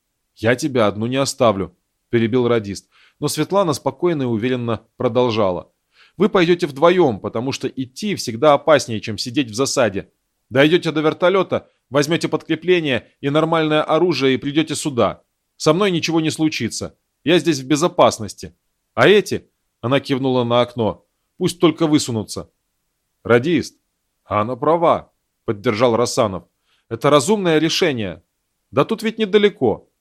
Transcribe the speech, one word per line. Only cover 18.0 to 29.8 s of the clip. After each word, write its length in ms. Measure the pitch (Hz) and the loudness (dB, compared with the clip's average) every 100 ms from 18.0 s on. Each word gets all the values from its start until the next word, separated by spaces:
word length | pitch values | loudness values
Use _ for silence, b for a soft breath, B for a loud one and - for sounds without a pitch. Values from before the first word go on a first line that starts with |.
| 120 - 104 - 90 _ _ _ _ | 2 2 -10 -14 -18 _ _ _ _
А 120 | - 139 | 2 6
эти, — 420 | 208 196 107 _ _ _ _ | 6 2 -6 _ _ _ _
она 200 | 117 135 | -2 -2
кивнула 420 | 131 131 135 127 | -2 -4 -2 -2
на 180 | 117 120 | 0 0
окно, — 460 | 120 123 107 85 _ _ _ - | 0 0 -2 -4 _ _ _ -6
пусть 240 | 180 - | -4 2
только 260 | 175 - 165 | 2 2 0
высунутся». 640 | 151 - 113 98 95 82 _ _ _ _ _ _ _ | 0 0 -6 -6 -12 -14 _ _ _ _ _ _ _
«Радист, 560 | - 120 143 156 - _ _ _ _ _ | 2 2 4 -2 -2 _ _ _ _ _
а 160 | - 101 | -4 -2
она 160 | 107 123 | -2 -2
права», — 560 | 147 170 165 101 76 _ _ _ | 0 2 2 2 -2 _ _ _
поддержал 500 | - 104 120 104 127 | -8 -4 -2 2 2
Рассанов. 480 | 113 120 - 110 90 - _ _ _ - | 2 0 0 -2 -2 -14 _ _ _ -14
«Это 200 | 113 143 | -2 2
разумное 520 | 147 147 214 180 156 | 2 2 0 2 2
решение. 640 | 160 - 180 123 98 80 _ _ _ _ _ | 0 0 -2 -2 -6 -8 _ _ _ _ _
Да 120 | 107 | -2
тут 200 | 147 226 | 0 -2
ведь 140 | 220 220 | -4 -4
недалеко, 720 | 214 208 208 202 120 85 | -2 2 0 0 -2 -4